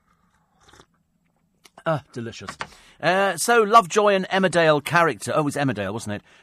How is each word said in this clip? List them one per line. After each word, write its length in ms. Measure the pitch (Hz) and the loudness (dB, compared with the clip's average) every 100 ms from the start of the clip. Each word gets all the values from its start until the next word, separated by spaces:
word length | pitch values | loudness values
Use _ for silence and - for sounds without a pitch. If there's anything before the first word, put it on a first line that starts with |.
| _ _ _ _ _ _ _ - _ _ _ _ _ _ _ _ _ - 165 | _ _ _ _ _ _ _ -20 _ _ _ _ _ _ _ _ _ -10 -6
Ah, 180 | 151 - | -6 -8
delicious. 460 | 123 113 - 98 - - - - - | -14 -12 -14 -16 -14 -16 -18 -20 -8
Uh, 380 | 147 185 196 170 | -2 0 -2 -2
so, 260 | - 233 | 0 2
Lovejoy 500 | 208 233 175 208 208 | 6 4 4 2 2
and 140 | 190 185 | 2 0
Emmerdale 540 | 190 190 175 160 151 | 0 0 2 2 2
character. 480 | - 165 165 110 - | 2 0 0 -2 -4
Oh, 60 | - | -2
it 60 | 147 | -2
was 100 | 139 | -2
Emmerdale, 380 | 139 104 95 | -4 -4 -6
wasn't 220 | 110 104 104 | -8 -10 -12
it? 60 | - _ | -12 _